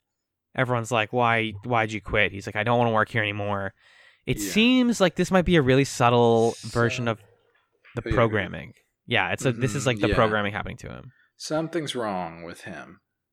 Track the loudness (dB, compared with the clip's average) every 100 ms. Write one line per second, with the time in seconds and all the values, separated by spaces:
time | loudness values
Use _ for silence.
0 | _ _ _ _ _ -4 -2 -2 0 -2
1 | 0 2 2 2 0 -6 -2 0 0 -4
2 | -2 0 0 -2 -8 -4 0 2 2 2
3 | 0 -2 -4 -4 -4 -4 -6 -10 _ _
4 | -20 _ -6 -4 0 2 4 4 2 2
5 | 0 2 2 2 4 4 4 4 2 2
6 | 4 6 6 6 4 0 -6 0 0 0
7 | -4 -6 -10 _ _ _ _ _ _ -10
8 | -2 2 2 0 -4 -8 -14 -20 _ _
9 | -4 -2 -2 -2 -2 -2 -4 -2 -2 0
10 | 0 2 2 2 -2 -4 -8 -12 -14 -14
11 | -16 -20 _ _ -6 -4 -4 -6 -6 -6
12 | -4 -4 -6 -10 -14 -14 -14 -16 -16 -20
13 | _ _ _